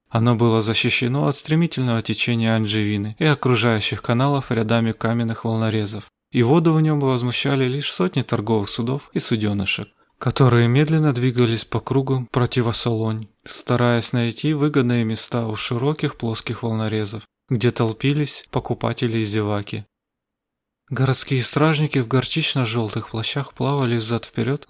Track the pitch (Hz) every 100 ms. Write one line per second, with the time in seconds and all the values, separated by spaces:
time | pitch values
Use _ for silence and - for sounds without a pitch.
0 | _ 117 117 113 117 110 107 110 120 -
1 | 123 139 151 143 - 160 170 - 127 113
2 | 110 107 - 117 113 113 107 107 104 104
3 | 107 - 160 139 127 120 120 110 - 104
4 | - 120 139 139 - 113 113 117 113 -
5 | 113 117 113 113 117 113 113 110 101 104
6 | - _ _ 131 117 165 165 156 156 147
7 | 135 123 123 - 139 135 127 139 143 -
8 | 185 139 - 117 107 110 98 - 117 127
9 | - 165 - 113 104 101 95 - - _
10 | _ _ 123 - 131 120 117 127 156 160
11 | 151 120 127 120 117 113 - 117 - 131
12 | 135 131 120 123 120 127 117 - 123 110
13 | 110 110 107 _ - - - 151 123 117
14 | - 123 117 113 151 151 151 143 120 120
15 | 110 110 - 120 113 107 - 120 139 156
16 | 143 - 113 110 - 113 117 110 107 107
17 | 104 110 - _ - 123 120 - 113 110
18 | 135 143 147 - - 131 - 117 117 113
19 | 120 113 107 107 104 104 101 107 104 _
20 | _ _ _ _ _ _ _ _ _ 127
21 | 131 131 - 135 117 139 156 151 151 143
22 | 117 127 127 165 156 139 117 117 110 117
23 | - 113 107 143 135 - 131 143 123 120
24 | 110 117 - - 117 147